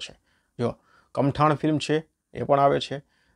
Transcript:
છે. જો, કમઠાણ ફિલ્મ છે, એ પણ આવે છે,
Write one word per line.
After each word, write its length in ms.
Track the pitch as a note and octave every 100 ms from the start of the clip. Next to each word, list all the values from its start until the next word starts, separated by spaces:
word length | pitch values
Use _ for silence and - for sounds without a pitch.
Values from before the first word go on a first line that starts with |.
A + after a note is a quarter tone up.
| -
છે. 120 | - _ _ _ -
જો, 160 | A#2+ - _ _ _
કમઠાણ 420 | - C#3 C3+ D3+
ફિલ્મ 240 | C#3+ D#3 D3+
છે, 260 | - D3+ - _ _
એ 80 | -
પણ 180 | A#2+ C#3
આવે 200 | C#3+ C#3+
છે, 220 | - C#3 - _ _